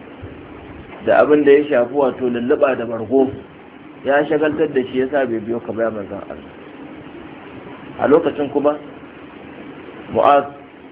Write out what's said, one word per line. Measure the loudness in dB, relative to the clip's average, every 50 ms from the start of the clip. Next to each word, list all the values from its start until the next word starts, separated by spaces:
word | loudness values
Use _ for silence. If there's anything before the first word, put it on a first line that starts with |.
| -18 -18 -18 -16 -16 -16 -16 -16 -18 -18 -18 -18 -18 -18 -18 -18 -18 -18 -18 -6 0
da | 4 6 6 6
abin | 6 6 6 8
da | 8
ya | 8 6 6
shafi | 4 2 2 2 2 2
wato | 2 2 0 0 0 -2 -2
lulluɓa | -2 -2 0 0 2 4 4 2 2
da | 0 -4
bargo | -6 -6 -6 -4 2 2 4 4 2 0 -8 -14 -18 -20 -20 -20 -20 -20 -20 -20 -20 -20 -8 -2
ya | 0 2 2 2
shagaltar | 2 0 2 2 0 2 0 -2 0 0
da | 0 -2 0
shi | 0 -2
yasa | -2 0 0 0 0
bai | 0 -2 -4
biyo | -4 -4 -6 -6 -6
ka | -6
ba | -4 -2 -2
ya | -2
manzon | -2 -4 -8 -8 -10 -12 -10
Allah." | -12 -14 -14 -14 -16 -18 -18 -18 -18 -18 -18 -18 -18 -18 -18 -18 -18 -18 -16 -16 -16 -18 -18 -18 -18 -18 -16 -16 -16 -18 -16 -16 -16 -4 0
A | 4
lokacin | 6 6 6 6 2 -2 -2 -4 -2
kuma | -2 0 2 2 0 0 -6 -14 -18 -18 -20 -20 -20 -20 -20 -20 -20 -20 -18 -18 -18 -16 -16 -16 -16 -16 -18 -18 -18 -16 -14 -2
Mu'az, | 0 4 6 6 6 6 4 0 -8 -16 -20 -20 -20 -20 -20 -20